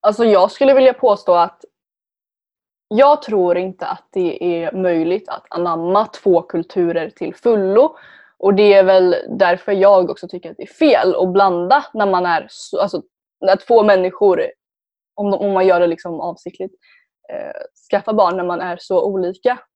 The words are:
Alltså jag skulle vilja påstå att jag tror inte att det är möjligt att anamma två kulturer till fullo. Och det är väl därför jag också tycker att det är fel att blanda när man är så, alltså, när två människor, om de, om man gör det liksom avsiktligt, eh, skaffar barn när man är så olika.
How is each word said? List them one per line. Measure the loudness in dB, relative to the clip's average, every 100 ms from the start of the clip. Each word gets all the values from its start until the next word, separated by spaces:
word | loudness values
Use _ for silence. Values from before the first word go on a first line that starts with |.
Alltså | -2 0
jag | 2 4 2
skulle | 2 2
vilja | 6 4
påstå | 2 0 0 0
att | 0 0 _ -20 _ _ _ _ _ _ _ _ _ _ _ _
jag | 2 4 2
tror | -2 -2 0 0
inte | -4 -10 -12
att | -12 _
det | -4 -4 -4 -6 -4
är | -6
möjligt | -4 -2 -2 -2 -4 -6
att | -16 _
anamma | -6 -6 -4 -2 -2
två | -2 -4 0 0
kulturer | -2 -10 -6 -4 -2 -4 -8
till | _ -12
fullo. | -4 -2 0 2 2 2 -2 -20 -20 _ _
Och | 0
det | 4 6
är | 6
väl | 6 4 4 0 -6
därför | -2 0 0 -4
jag | 2 4 4 2
också | -8 -14
tycker | -16 -18
att | -18
det |
är | -20
fel | _ 2 4 2
att | 0 -2
blanda | 2 2 0 -6 -8 -10
när | -4
man | -2 -2
är | -2 -4 -6
så, | -20 -12 -6
alltså, | -6 -6 -14 _ _ _
när | -2
två | -2 2 2
människor, | 4 2 0 0 0 0 -4 -10 _ _ _ _ _
om | -8 -4
de, | -2
om | -2
man | 0 2
gör | 2
det | 0
liksom | -2 -10 -10
avsiktligt, | -10 -12 -20 _ -16 _ _ _ _ _ -16
eh, | -14 -12 -14 -18 _ _
skaffar | -6 -2
barn | 0 0 0
när |
man | -6 -8
är | -8 -12
så | -4 -2
olika. | -2 -4 -6 -4 -6 -6 _